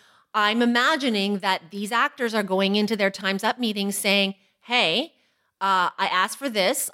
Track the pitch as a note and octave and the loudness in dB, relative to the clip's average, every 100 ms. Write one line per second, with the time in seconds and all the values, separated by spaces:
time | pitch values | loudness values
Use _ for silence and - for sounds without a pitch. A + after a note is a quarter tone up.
0 | _ _ _ G#3+ G#3 A3+ A#3+ A#3+ C4 D#4 | _ _ _ 0 2 2 2 4 2 2
1 | C4 G#3+ G3 G3+ G3 F#3+ D#3+ G3+ G3+ A#3 | 0 0 0 -2 0 -2 -4 -10 -4 0
2 | C#4+ - A#3+ A3 F#3+ F#3+ G3 G#3 G#3+ G#3+ | -2 -2 -4 -2 0 0 2 2 0 0
3 | G3 G3 F#3+ G3 G#3+ B3 A#3 G3+ G3 G3+ | -2 -2 -4 -2 -2 -2 -4 -2 -4 -2
4 | G3+ G3+ G3 G3 _ _ - B3 F3+ F#3 | 2 2 2 -2 _ _ -4 0 2 0
5 | D#4+ _ _ _ _ _ G3 F#3+ F3+ - | -2 _ _ _ _ _ 0 2 0 0
6 | G3 F3+ G3+ - C#4 G#3+ F#3 C#4 - | 0 0 0 -2 -4 0 0 0 -4